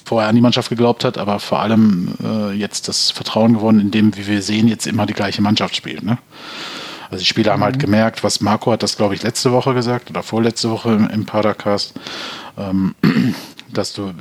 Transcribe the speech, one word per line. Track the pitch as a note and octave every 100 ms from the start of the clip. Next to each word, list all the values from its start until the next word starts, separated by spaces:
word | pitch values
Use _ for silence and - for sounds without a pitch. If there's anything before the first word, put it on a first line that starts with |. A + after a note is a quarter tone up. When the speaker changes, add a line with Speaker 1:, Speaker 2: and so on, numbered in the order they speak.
Speaker 1:
vorher | - A2+ G#2+
an |
die | A#2
Mannschaft | A#2+ A#2 A#2
geglaubt | A#2 A#2+ A#2
hat, | B2+ -
aber | G2+ G#2
vor | - -
allem, | G2+ A2 A2 F2+ F#2 -
äh, | A2+ A2 G#2
jetzt | G2+ G2+ - -
das | - -
Vertrauen | - - A2 A2+
gewonnen, | A2+ A2 A2
in | G2+
dem, | G#2+ G#2+ G2+
wie | G2
wir | G#2
sehen, | G2 G#2+ A#2
jetzt | G#2+ -
immer | A2+ G#2
die |
gleiche | G#2 G2+ -
Mannschaft | G2+ G#2 F#3+ -
spielt, | - D#2
ne? | G2 A#2+ _ - - - - - - - -
Also | F#2
die | F#2
Spieler | - A2
haben | G2
halt | G#2 C3
Speaker 2:
Mhm. |
Speaker 1:
gemerkt, | G2+ G#2+ A2+ -
was | G#2 -
Marco | G#2+ A2 -
hat | A2
das, | G2+ -
glaub | G#2
ich, | F#2+
letzte | - - C3
Woche | B2 B2+
gesagt | B2+ A#2 A#2+ -
oder | F2
vorletzte | - A2+ A2+ A2 A#2
Woche | A2 A#2
im, | G#2+ G#2+
im | G#2+ G2
Padercast, | G#2+ G#2 G2+ G#2 G2+ - - - - - - - -
ähm, | G2+ F#2+ F#2+ -
<clears throat> | - - B2 F2 - - -
dass | B2 G2
du, | - G2 E2